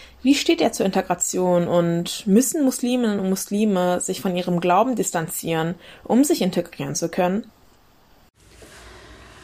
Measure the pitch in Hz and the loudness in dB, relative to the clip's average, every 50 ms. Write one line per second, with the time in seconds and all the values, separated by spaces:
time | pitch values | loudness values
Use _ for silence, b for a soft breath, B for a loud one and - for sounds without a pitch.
0 | B B B B - 254 285 285 - - 339 330 339 - - - 214 190 185 - | B B B B 2 2 2 2 2 0 0 2 2 0 0 0 -2 0 0 0
1 | - - 180 175 - - - 180 180 180 180 175 175 - 170 175 170 170 170 170 | -2 -2 -2 -4 -4 -4 -2 0 2 2 2 2 2 2 2 2 2 2 0 -2
2 | 175 - - - - 208 190 220 262 - - 339 285 262 262 - - 240 247 254 | -2 -4 -8 -6 0 4 4 4 4 2 0 0 0 0 0 0 -2 -2 0 0
3 | 240 220 208 202 190 190 190 190 - - 202 202 220 214 196 180 180 180 180 180 | 0 0 0 -2 -2 -2 -2 -4 -4 -4 -2 0 0 2 2 2 2 0 0 -2
4 | - - 185 - - 196 180 180 180 - 175 170 165 180 175 190 226 262 254 220 | -2 -4 -6 -4 -4 -4 -2 -2 -2 -2 -2 0 2 2 4 4 4 2 0 -2
5 | 185 - - 175 160 165 - - - 165 165 160 160 165 170 - B B B B | -2 -2 -2 -4 -4 -4 -6 -8 -4 -4 -2 -2 -2 -2 -4 -8 B B B B
6 | B B - 233 277 294 349 - 208 185 175 190 170 - - - 143 139 143 - | B B 2 4 4 4 2 2 0 0 0 -2 -4 -4 -6 -10 -8 -8 -6 -4
7 | 170 165 - - 180 180 185 214 233 - - _ _ - _ _ _ _ _ _ | -4 -4 -2 0 0 0 0 -2 -6 -8 -14 _ _ -20 _ _ _ _ _ _
8 | _ _ _ _ _ _ _ _ _ B B B B B B B B B B B | _ _ _ _ _ _ _ _ _ B B B B B B B B B B B
9 | B B B B B B B B | B B B B B B B B